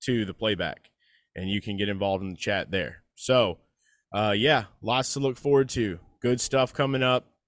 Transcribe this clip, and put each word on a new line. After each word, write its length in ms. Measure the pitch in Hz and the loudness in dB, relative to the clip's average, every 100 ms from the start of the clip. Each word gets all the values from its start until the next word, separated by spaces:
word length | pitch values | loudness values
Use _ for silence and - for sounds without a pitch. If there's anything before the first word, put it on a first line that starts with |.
to 220 | - 123 101 | -2 0 0
the 80 | |
playback. 560 | 92 110 98 87 - _ _ _ _ _ - | -2 -2 0 -2 -6 _ _ _ _ _ -8
And 160 | 92 | -4
you 100 | 101 | -4
can 160 | 98 98 | -2 -4
get 100 | 101 | -2
involved 360 | 98 101 95 | -2 0 -2
in 80 | 95 | -4
the 60 | 90 | -6
chat 340 | - 98 - | -2 -2 0
there. 320 | 95 73 - _ | -2 -4 -8 _
So, 460 | - - 127 107 85 _ _ _ _ _ | -10 0 2 2 -2 _ _ _ _ _
uh, 220 | 101 107 101 | -2 0 2
yeah, 280 | 127 143 107 _ | 2 2 0 _
lots 320 | 101 123 131 | -2 -2 -2
to 60 | - | -2
look 180 | 139 123 | -2 -2
forward 320 | 143 139 135 | 2 4 4
to. 300 | - 110 87 - _ | 0 -2 -2 -12 _
Good 220 | 123 123 | 0 0
stuff 320 | - 135 127 | 0 0 0
coming 300 | - 139 135 | 0 0 2
up. 240 | 131 127 - _ | 2 2 0 _